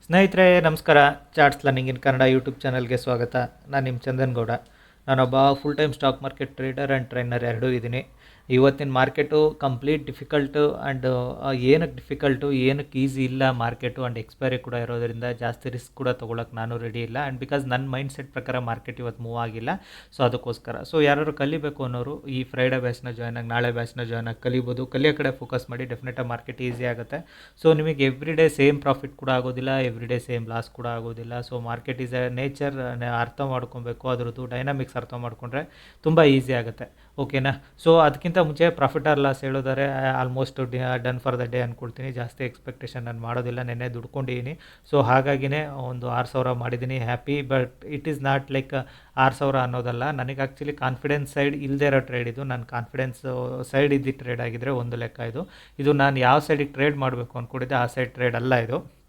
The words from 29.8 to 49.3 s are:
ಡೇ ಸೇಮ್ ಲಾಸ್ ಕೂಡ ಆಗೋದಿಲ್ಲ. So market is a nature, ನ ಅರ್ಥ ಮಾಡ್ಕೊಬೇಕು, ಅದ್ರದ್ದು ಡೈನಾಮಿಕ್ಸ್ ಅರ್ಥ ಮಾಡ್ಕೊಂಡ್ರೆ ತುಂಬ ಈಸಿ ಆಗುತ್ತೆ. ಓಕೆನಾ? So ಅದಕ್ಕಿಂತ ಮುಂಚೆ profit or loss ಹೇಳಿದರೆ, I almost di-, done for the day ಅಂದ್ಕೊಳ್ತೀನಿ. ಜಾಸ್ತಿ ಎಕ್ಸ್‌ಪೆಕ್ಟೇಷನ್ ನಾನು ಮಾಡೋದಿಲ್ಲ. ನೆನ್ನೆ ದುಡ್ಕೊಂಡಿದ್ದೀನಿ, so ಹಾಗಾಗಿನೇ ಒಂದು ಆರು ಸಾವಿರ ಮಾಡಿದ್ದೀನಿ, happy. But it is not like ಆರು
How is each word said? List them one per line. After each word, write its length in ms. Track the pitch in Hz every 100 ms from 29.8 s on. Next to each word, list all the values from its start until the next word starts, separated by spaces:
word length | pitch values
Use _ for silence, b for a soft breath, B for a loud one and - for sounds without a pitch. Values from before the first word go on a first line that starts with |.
| 127 113 117
ಡೇ 120 | 123
ಸೇಮ್ 300 | - 120 113
ಲಾಸ್ 220 | 117 113
ಕೂಡ 160 | - 120
ಆಗೋದಿಲ್ಲ. 460 | 117 113 117 117 120
So 220 | 123 123
market 380 | 117 117 - 127 127
is 40 |
a 180 | 127 123
nature, 460 | 123 135 139 143
ನ 280 | 139 123 123 120 120
ಅರ್ಥ 200 | 117 -
ಮಾಡ್ಕೊಬೇಕು, 680 | 139 127 123 123 120 117 127
ಅದ್ರದ್ದು 380 | 123 117 113 127
ಡೈನಾಮಿಕ್ಸ್ 500 | 123 135 139 131 127
ಅರ್ಥ 180 | 120
ಮಾಡ್ಕೊಂಡ್ರೆ 800 | 123 120 113 120 135 156 - - _
ತುಂಬ 200 | 156 165
ಈಸಿ 300 | 151 139 123
ಆಗುತ್ತೆ. 540 | 127 113 113 123 _ _ -
ಓಕೆನಾ? 320 | 135 135 135 - b _
So 180 | 165 165
ಅದಕ್ಕಿಂತ 360 | 151 143 175 175
ಮುಂಚೆ 260 | 160 147
profit 360 | 165 170 139 156
or 160 | 143 143
loss 240 | 139 135
ಹೇಳಿದರೆ, 460 | 135 135 131 131 139
I 420 | 135 131 131 127
almost 420 | 127 131 - 127
di-, 340 | 127 127 127
done 180 | 123 127
for 120 | 131 123
the 80 | 120
day 120 | 123
ಅಂದ್ಕೊಳ್ತೀನಿ. 540 | 120 117 120 113 131
ಜಾಸ್ತಿ 320 | 123 120 -
ಎಕ್ಸ್‌ಪೆಕ್ಟೇಷನ್ 580 | 127 - - 123 123 127
ನಾನು 180 | 117 117
ಮಾಡೋದಿಲ್ಲ. 420 | 113 120 123 120
ನೆನ್ನೆ 320 | 123 120 123
ದುಡ್ಕೊಂಡಿದ್ದೀನಿ, 640 | 117 113 139 135 123 120 165 B B _
so 100 | 143
ಹಾಗಾಗಿನೇ 640 | 120 127 135 139 135 147 151
ಒಂದು 440 | 139 127 127 123
ಆರು 160 | 120 123
ಸಾವಿರ 260 | 135 127
ಮಾಡಿದ್ದೀನಿ, 460 | 123 120 120 127 131
happy. 500 | 117 120 - 143 143
But 460 | 135 123 - 104
it 140 | 147 151
is 140 | 143
not 300 | 135 139 135
like 220 | 135 135 139 127 B B -
ಆರು 180 | 131